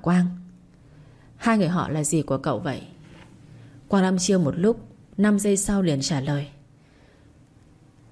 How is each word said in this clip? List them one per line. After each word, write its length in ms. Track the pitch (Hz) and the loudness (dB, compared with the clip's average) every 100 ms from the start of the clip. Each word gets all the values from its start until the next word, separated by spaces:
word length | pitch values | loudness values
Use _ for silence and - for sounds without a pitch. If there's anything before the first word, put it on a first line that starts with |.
Quang: 240 | 165 180 180 - - - - - - - - - - - | 0 2 0 -4 -16 -20 -20 -20 -20 -20 -20 -20 -20 -6
"Hai 220 | 233 220 | 0 2
người 100 | 165 | 2
họ 200 | 175 - | 0 -2
là 160 | 156 | -4
gì 180 | 147 160 | 0 -2
của 160 | 143 135 | 0 -2
cậu 200 | 156 110 | -2 -4
vậy?" 240 | 143 127 - - - - - - - - - - - | -4 -8 -12 -20 -20 -20 -20 -20 -20 -20 -20 -20 -2
Quang 140 | 196 | 2
đăm 160 | 185 185 | 2 0
chiêu 200 | 180 190 | 2 2
một 160 | 147 - | 2 2
lúc, 320 | 202 233 - - - - | 0 0 -6 -20 -14 0
năm 220 | 208 202 | 2 2
giây 180 | 208 196 | 2 0
sau 260 | - 202 | 0 0
liền 180 | 180 139 | 2 0
trả 200 | 135 147 | -2 -2
lời: 260 | 143 143 147 - - _ _ _ - _ - - _ - - - - _ - | -2 -4 -6 -14 -20 _ _ _ -20 _ -20 -20 _ -20 -20 -20 -20 _ -20